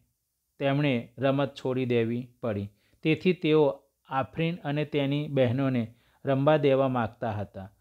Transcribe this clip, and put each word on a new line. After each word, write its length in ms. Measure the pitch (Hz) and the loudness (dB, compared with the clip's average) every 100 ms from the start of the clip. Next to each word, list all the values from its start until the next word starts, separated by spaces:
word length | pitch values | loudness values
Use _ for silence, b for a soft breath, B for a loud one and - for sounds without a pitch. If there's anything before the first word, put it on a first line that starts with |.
| _ _ _ _ _ _ | _ _ _ _ _ _
તેમણે 560 | 139 139 147 120 - - | 0 2 2 0 -4 -2
રમત 380 | 135 135 135 - | 0 0 -2 -4
છોડી 300 | 131 127 127 | -4 -2 0
દેવી 440 | 120 113 120 127 _ | 2 2 -2 -8 _
પડી. 280 | 120 101 101 - _ _ | -6 -4 -6 -12 _ _
તેથી 300 | 160 156 185 | -2 0 0
તેઓ 500 | 175 156 156 143 - _ _ _ | 0 2 4 4 0 _ _ _
આફરીન 480 | 135 131 - 165 175 | -4 -4 -4 -4 -4
અને 220 | 147 147 147 | -4 -4 -2
તેની 420 | 147 139 143 151 | -2 -2 -2 -2
બહેનોને 680 | 135 123 127 135 127 110 b b b 135 | 0 2 2 0 0 -4 b b b -2
રમવા 320 | 135 143 156 | 2 2 4
દેવા 300 | 143 135 135 | 4 2 2
માગતા 440 | 123 110 - 117 | 0 -4 -6 -6
હતા 380 | 104 98 98 95 - | -6 -8 -12 -16 -20